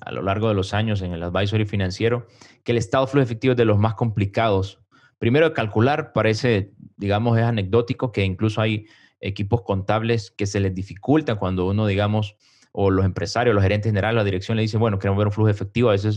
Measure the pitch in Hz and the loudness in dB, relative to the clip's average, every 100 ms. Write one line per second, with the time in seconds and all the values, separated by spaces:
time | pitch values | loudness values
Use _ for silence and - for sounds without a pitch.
0 | - 62 95 101 110 101 92 101 113 98 | -10 -6 -2 0 0 0 -2 -2 -2 -2
1 | 90 82 87 92 101 110 104 101 92 92 | -4 -6 -4 -2 0 -2 -2 -2 -2 0
2 | 113 120 - - - _ - 117 113 135 | -2 -2 -6 -20 -20 _ -2 -2 0 0
3 | 131 143 120 110 131 120 113 101 110 - | 2 2 0 0 0 2 4 4 2 0
4 | 117 104 98 117 113 98 95 - _ _ | -2 0 -2 0 2 2 -2 -8 _ _
5 | _ - 113 143 165 156 110 107 123 156 | _ -4 0 4 2 0 -2 2 2 2
6 | 147 110 110 110 123 104 98 - - - | -2 0 0 2 2 0 -2 -10 -20 -8
7 | 98 104 120 117 117 113 92 113 117 - | -2 0 2 2 2 0 0 0 0 -4
8 | 123 - 95 92 107 107 110 104 - _ | -4 -2 -2 0 -2 0 0 -2 -6 _
9 | _ - 104 101 101 120 - 98 95 107 | _ -12 -10 -6 -2 -2 0 -2 0 0
10 | 113 113 - - 101 101 95 92 98 87 | 0 -2 -4 -6 -4 0 -2 -2 -8 -6
11 | - 156 147 104 92 92 92 104 107 98 | 2 2 2 -2 -2 0 0 0 0 0
12 | 104 107 104 - _ _ _ - 98 92 | 0 0 -4 -8 _ _ _ -2 2 2
13 | 95 - 87 113 120 101 95 104 113 101 | 2 0 -4 0 2 2 2 2 0 0
14 | 107 117 101 92 98 110 107 107 113 98 | 0 0 0 -2 -2 -2 0 0 0 0
15 | 98 98 104 104 110 98 98 117 120 101 | 0 0 0 2 2 0 -2 0 2 2
16 | 107 | 0